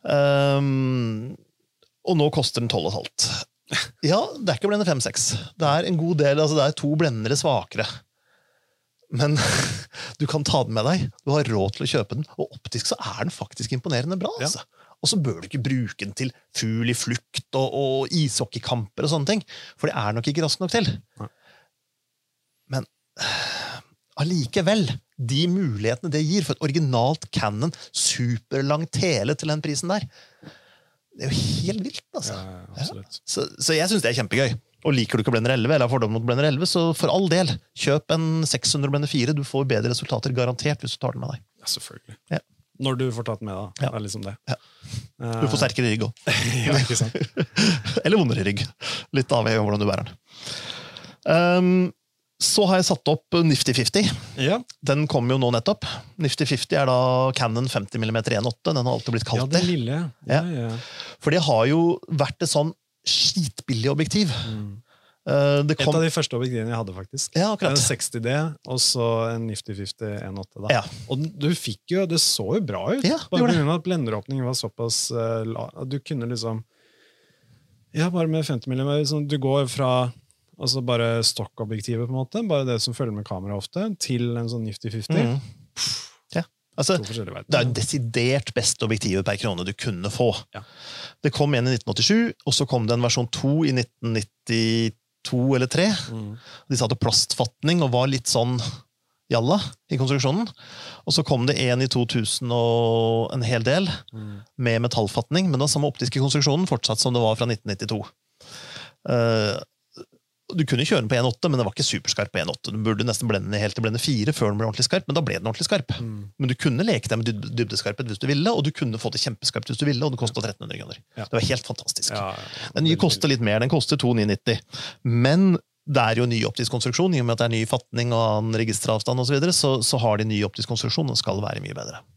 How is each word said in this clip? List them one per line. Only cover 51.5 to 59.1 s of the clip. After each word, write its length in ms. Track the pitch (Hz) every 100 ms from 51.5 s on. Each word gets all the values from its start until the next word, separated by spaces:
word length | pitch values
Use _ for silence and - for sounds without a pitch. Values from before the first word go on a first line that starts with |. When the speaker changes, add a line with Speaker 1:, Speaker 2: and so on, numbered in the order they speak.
| 180 180 185 180 - _ _ _ _
Speaker 1:
så 220 | - - 196
har 140 | 185
jeg 80 | 180
satt 180 | 165 -
opp 240 | 156 _ 170 165
Nifty 240 | 139 - 123
fifty. 260 | 117 190 208 - - -
Speaker 2:
Ja. 140 | 135 214 247 -
Speaker 1:
Den 220 | 143 143 151
kom 220 | 143 120
jo 60 | 131
nå 140 | 123
nettopp. 320 | 117 113 214 - - - -
Nifty 300 | 151 - -
fifty 240 | 139 -
er 140 | 156 135
da 80 | 127 127 127 131 127
Canon 300 | 120 113 127
femti 300 | 123 101 113
millimeter 320 | 110 113 107 110
en 80 | 120
åtte. 220 | 120 -
Den 80 | 151
har 140 | 123 120
alltid 180 | 113